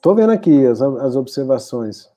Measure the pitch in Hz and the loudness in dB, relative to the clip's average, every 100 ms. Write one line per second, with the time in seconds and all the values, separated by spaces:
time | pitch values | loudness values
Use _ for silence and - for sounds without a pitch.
0 | 165 208 220 220 180 143 131 113 139 131 | 2 2 2 2 2 4 4 2 -2 -2
1 | 135 127 131 - 131 135 135 123 110 104 | -4 -4 -6 -8 -4 -4 -4 -10 -10 -14
2 | _ | _